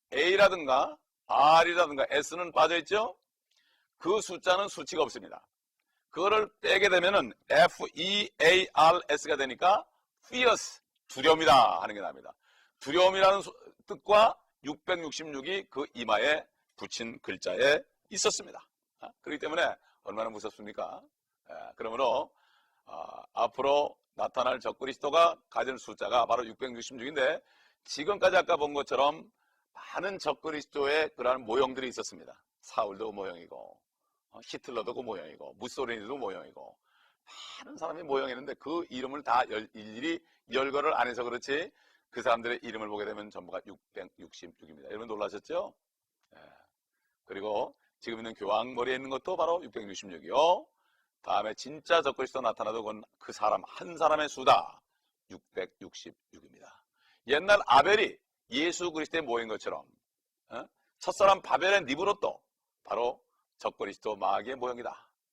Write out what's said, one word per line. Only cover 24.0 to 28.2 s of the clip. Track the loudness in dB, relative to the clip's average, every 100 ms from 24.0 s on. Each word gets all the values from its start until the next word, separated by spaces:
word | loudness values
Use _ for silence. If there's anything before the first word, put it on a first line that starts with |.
| _
나타날 | -8 -6 0 0 0
적그리스도가 | -4 -6 -8 -6 0 4 4 2 _
가진 | -4 -4 -6
숫자가 | -10 -8 -2 0 2
바로 | 0 -2
육백육십육인데, | -8 -10 -10 -14 -12 -8 0 0 0 _ _ _ _ -14
지금까지 | -8 -4 2